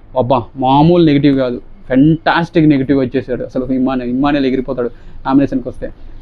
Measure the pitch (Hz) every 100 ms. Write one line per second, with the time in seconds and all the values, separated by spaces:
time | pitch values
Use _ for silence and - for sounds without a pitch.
0 | - 131 123 127 - 131 131 139 160 175
1 | 160 143 143 135 127 123 - - - 131
2 | 151 156 165 160 170 175 151 139 131 139
3 | 123 131 120 123 123 131 127 131 131 131
4 | 123 127 143 143 131 131 131 127 117 -
5 | - - 135 135 139 131 123 - 123 -
6 | - -